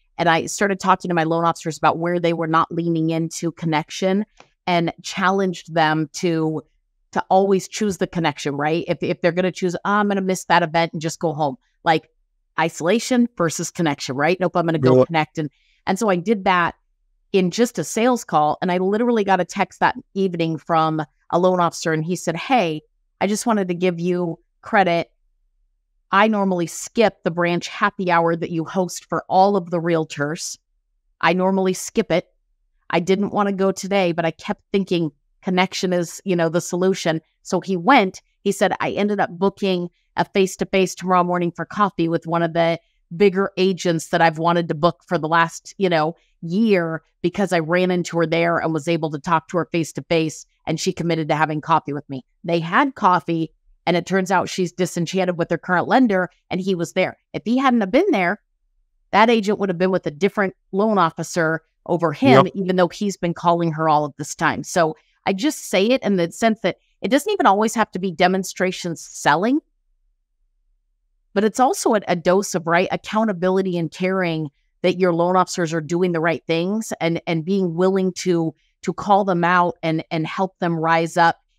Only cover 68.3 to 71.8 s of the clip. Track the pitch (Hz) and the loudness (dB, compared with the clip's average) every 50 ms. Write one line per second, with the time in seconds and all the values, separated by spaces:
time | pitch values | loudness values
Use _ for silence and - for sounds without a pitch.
68.3 | 185 190 185 - - - 185 185 180 - - 175 160 - - - - - - 156 | 2 0 -2 -4 -4 -4 -2 -2 -2 -4 -6 -8 -8 -10 -12 -18 -8 -2 2 2
69.3 | 147 165 196 240 269 311 - _ _ _ _ _ _ _ _ _ _ _ _ _ | 2 4 2 2 0 0 -2 _ _ _ _ _ _ _ _ _ _ _ _ _
70.3 | _ _ _ _ _ _ _ _ _ _ _ _ _ _ _ _ _ _ _ _ | _ _ _ _ _ _ _ _ _ _ _ _ _ _ _ _ _ _ _ _
71.3 | - 196 214 214 - - 254 277 403 - | 0 2 2 2 2 2 2 2 2 0